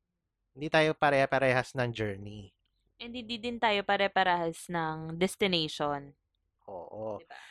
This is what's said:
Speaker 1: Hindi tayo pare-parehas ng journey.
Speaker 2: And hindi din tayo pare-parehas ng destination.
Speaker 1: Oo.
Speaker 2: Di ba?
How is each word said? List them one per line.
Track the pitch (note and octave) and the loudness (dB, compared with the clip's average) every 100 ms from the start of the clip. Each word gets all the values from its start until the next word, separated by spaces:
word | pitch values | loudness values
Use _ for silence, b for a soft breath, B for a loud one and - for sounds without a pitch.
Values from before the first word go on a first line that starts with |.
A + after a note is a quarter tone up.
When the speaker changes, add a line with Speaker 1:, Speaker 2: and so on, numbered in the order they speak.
| _ _ _ _ _ C3 | _ _ _ _ _ -10
Speaker 1:
Hindi | D#3 | 0
tayo | D#3+ D#3 - | 4 4 4
pare-parehas | D3 C#3 C3+ C3+ C3 B2+ - C3 | 4 4 4 4 4 2 0 -2
ng | A#2+ | -2
journey. | A2 G#2+ G2 G2+ G#2 G2 _ _ _ _ - | -2 -4 -6 -12 -14 -18 _ _ _ _ -18
Speaker 2:
And | A#3 | -12
hindi | B3 A3 A#3 | -10 -8 -6
din | A#3+ A#3 | -6 0
tayo | A3+ G3+ | 2 2
pare-parehas | G3 G3+ G3 F#3+ F#3 F3 E3 E3 - | 2 2 2 2 2 2 0 -4 -6
ng | F3 D#3+ D#3 D#3+ E3 | -4 -4 -4 -6 -2
destination. | F#3 - G3+ F3 D#3 - D3 C#3+ C#3+ - _ _ _ _ | -2 0 0 2 0 -2 -2 -2 -8 -20 _ _ _ _
Speaker 1:
Oo. | - F#2 E2 G#2 A2 G2+ | -14 -14 -12 -10 -8 -8
Speaker 2:
Di | - | -12
ba? | C3+ B | -20 B